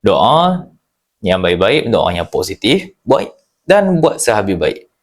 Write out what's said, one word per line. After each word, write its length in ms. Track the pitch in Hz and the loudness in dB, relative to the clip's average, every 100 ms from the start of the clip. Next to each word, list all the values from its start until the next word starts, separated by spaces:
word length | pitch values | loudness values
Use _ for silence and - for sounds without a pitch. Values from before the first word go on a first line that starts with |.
Doa 640 | 101 78 113 156 180 180 - _ _ _ _ _ | 0 2 2 2 2 -2 -8 _ _ _ _ _
yang 160 | 98 92 | -2 0
baik-baik, 480 | 87 87 95 151 120 | 0 2 2 0 0
doa 240 | 107 87 | 0 0
yang 160 | 87 - | -2 -4
positif, 640 | - 95 131 110 175 190 _ - | -6 -6 -4 0 0 -2 _ -2
buat 240 | 131 - - _ _ | -2 -2 -14 _ _
dan 400 | - 196 196 175 | 2 2 4 2
buat 160 | 156 - | 0 0
sehabis 400 | - 110 98 90 | -2 0 0 -2
baik. 320 | 87 78 - _ | -2 -4 -16 _